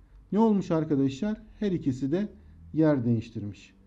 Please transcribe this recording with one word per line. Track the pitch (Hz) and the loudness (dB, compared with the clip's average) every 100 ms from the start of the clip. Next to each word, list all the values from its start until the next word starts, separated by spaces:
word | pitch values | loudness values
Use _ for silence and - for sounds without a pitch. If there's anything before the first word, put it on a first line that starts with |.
| - - - | -20 -20 -4
Ne | 190 | 2
olmuş | 226 202 170 | 4 2 0
arkadaşlar? | 160 156 139 135 135 208 220 - - | -2 0 0 0 -2 -6 -6 -12 -6
Her | 208 | -2
ikisi | 170 139 127 135 | -2 -2 -2 -2
de | 175 208 - - - - | -2 -4 -8 -20 -20 -6
yer | 151 156 143 120 | 2 4 4 2
değiştirmiş. | 113 - - 104 95 - - | 0 -2 -10 -10 -12 -18 -20